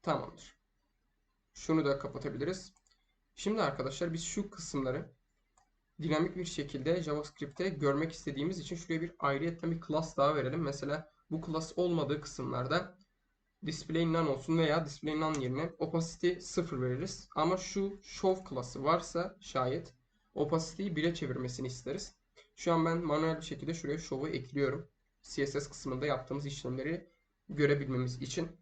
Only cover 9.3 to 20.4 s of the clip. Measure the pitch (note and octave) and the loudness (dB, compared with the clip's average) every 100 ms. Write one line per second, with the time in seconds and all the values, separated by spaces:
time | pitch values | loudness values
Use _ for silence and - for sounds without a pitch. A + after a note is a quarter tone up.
9.3 | C#3 E3 E3 E3 E3 - D#3 E3 - C#3+ | 2 0 -2 -2 -2 0 0 0 4 4
10.3 | D3+ B2+ D#3+ D#3+ C#3 C#3+ D3+ - _ _ | 4 0 0 -2 -2 -2 -4 -6 _ _
11.3 | D#3+ D#3+ D#3+ D#3+ - F3+ E3+ D3 D3 - | -4 -2 -4 -2 0 2 2 2 0 -2
12.3 | - B2+ B2 C3 E3 F#3 - _ _ _ | -6 -4 -2 2 0 0 -12 _ _ _
13.3 | _ _ _ D3+ D#3+ - D#3+ E3 E3 D#3+ | _ _ _ -6 -6 0 2 4 4 4
14.3 | C3+ - E3 D#3+ D#3 D3+ - D3+ D#3 D#3 | 2 2 4 6 4 0 -4 -2 0 2
15.3 | D3+ B2+ C3 E3 - E3 E3 E3 - F3 | 2 0 0 -2 -2 0 2 0 2 0
16.3 | F3+ - - E3 C3+ B2+ B2+ F#3+ - - | 0 -2 -2 0 0 0 0 -2 -8 -8
17.3 | - D#3+ F#3 - G3+ G3 G3+ - - F#3+ | 0 2 2 0 -2 -2 -4 -12 0 2
18.3 | F#3 - B2+ B2 - C#3 E3+ - E3+ F#3 | 2 0 -6 -6 -2 2 2 2 -2 -2
19.3 | - - C3+ B2+ D3+ E3+ - _ _ _ | -6 -6 0 0 0 -4 -18 _ _ _
20.3 | - | -2